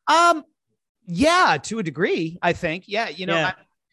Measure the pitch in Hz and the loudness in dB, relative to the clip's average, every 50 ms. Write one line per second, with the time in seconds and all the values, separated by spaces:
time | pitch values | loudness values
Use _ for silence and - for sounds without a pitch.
0 | - - 302 330 349 339 339 311 - _ _ _ _ _ _ _ _ _ _ _ | -2 2 4 4 6 4 2 0 -4 _ _ _ _ _ _ _ _ _ _ _
1 | _ 180 170 175 269 320 349 359 359 226 165 143 - - 214 226 196 160 131 151 | _ -8 -2 2 2 4 4 4 4 4 2 0 -2 -6 -6 -6 -6 -6 -4 -2
2 | 190 294 392 247 165 165 170 - - 175 170 - 180 160 160 185 - - 196 214 | -2 0 0 -2 -4 -6 -8 -2 -2 -2 -2 0 -4 -6 -6 -6 -8 -6 -6 -4
3 | 233 202 151 170 185 185 170 165 156 185 185 _ _ _ _ _ _ _ | -4 -6 -8 -10 -6 -2 -2 0 0 -2 -4 _ _ _ _ _ _ _